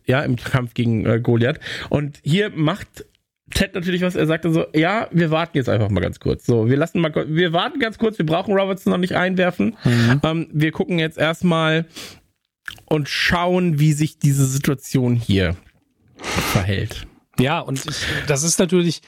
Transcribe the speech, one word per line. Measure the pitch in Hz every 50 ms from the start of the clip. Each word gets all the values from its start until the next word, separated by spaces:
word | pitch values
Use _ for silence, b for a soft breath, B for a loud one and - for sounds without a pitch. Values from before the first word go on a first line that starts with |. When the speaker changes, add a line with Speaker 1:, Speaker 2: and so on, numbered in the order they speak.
| _
Speaker 1:
ja, | - 123 135
im | 151 - 127 113
Kampf | - - - 135 123 117 -
gegen, | - 120 117 113 110 90
äh, | - 110 113
Goliath. | 120 - 120 117 117 123 151 - B B B B B B
Und | B 143 147 143 147 - -
hier | 143 147 196 208 208
macht | - 147 156 143 180 208 - - - - - _ _ _ _ _ _ _ _ -
Ted | - - 196 196 -
natürlich | 196 170 180 180 180
was, | 180 180 180
er | - 156
sagte | 156 160 165 - 165 160
so, | 165 170 - -
„Ja, | 156 160 170 202 226 233 -
wir | - 165 175 156
warten | 156 156 170 165 - 147
jetzt | 123 110
einfach | 101 107 110 101
mal | 104 92
ganz | 90 90 87 -
kurz. | - - - - -
So, | - 123 113 110 113
wir | 131 139
lassen | 151 170 - 180
mal | 170 156
ku-, | 151 - - 139
wir | 156 160 180 175 160
warten | 170 196 247 294 277
ganz | 240 226 208 -
kurz, | 226 220 214 -
wir | 170
brauchen | 151 160 170 196 226 202 196
Robertson | 196 190 196 185 - 202
noch | 190 180
nicht | 180 185 -
einwerfen. | - 180 185 185 180 180 180 175 - 202 214 226 - -
Speaker 2:
Mhm. | 135 120 120 117 113 123 143 147
Speaker 1:
Ähm, | 156 160 165 160 - -
wir | 151 151 160
gucken | 151 - 185 - 180 170
jetzt | 160 160 - -
erstmal | - 156 165 - - 180 170 160 160 156 156 160 165 B B B B B B B B _ _ _ _ _ _ _ - - - - -
und | - - 156 143 -
schauen, | - - - - - 175 175 180 180 185 180 175 160 143
wie | 147 156
sich | 151 147 156 156 - _
diese | - 147 139 139 139 131
Situation | 131 139 139 - 143 135 - - - 139 123 123 120
hier | 120 113 - 98 98 92 85 92 - - - _ _ _ _ _ _ _ _ _ -
verhält.“ | - - - - - - - 110 92 98 101 98 98 110 - - - - _ _ _ _ _ -
Speaker 2:
Ja, | 120 135 160 170
und | 139 - 135 131 -
ich, | - 139 B B B 151 151 B 139
das | 147 135 147
ist | 170 - -
natürlich, | 196 170 185 180 175 175 156 - _